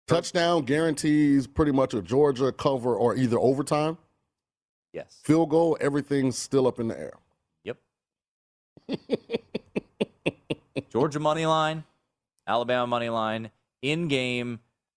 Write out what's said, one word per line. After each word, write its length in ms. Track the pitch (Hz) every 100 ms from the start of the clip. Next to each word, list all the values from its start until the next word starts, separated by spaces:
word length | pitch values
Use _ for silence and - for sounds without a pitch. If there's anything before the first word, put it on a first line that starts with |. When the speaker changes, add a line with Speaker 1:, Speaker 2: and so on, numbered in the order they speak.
| -
Speaker 1:
Touchdown 580 | 165 170 180 170 175
guarantees 800 | 127 147 165 151 156 151 147 139 127
pretty 260 | - 151
much 220 | 135 131
a 80 | 117
Georgia 500 | 87 127 147 123 131
cover 420 | 120 147 131 120
or 220 | 107 117 104
either 220 | 127 117
overtime. 580 | - 135 143 151 151 170 _ _ _ _ _ _ _ _ _
Speaker 2:
Yes. 260 | 82 - -
Speaker 1:
Field 260 | - 160 160
goal, 260 | 156 170 151
everything's 580 | 139 143 135 139 131 117
still 280 | - 135 131
up 120 | -
in 100 | 113
the 100 | 71
air. 160 | 73 50 _ _ _ _
Speaker 2:
Yep. 140 | - 123 _ _ _ _ _ _ _ _ _ _ -
Speaker 1:
<laughs> 100 | 262 - 254 - 233 - - - - - - - _ - - - 147 _ - -
Speaker 2:
Georgia 300 | - 151 147
money 260 | 151 156 160
line, 380 | 160 156 160 156 _ _ _ _ _ -
Alabama 400 | 113 120 123 123
money 220 | 120 117
line, 420 | 113 110 110 110 - _ _
in 260 | 135 160 170
game, 520 | 135 123 123 123 113 - _ _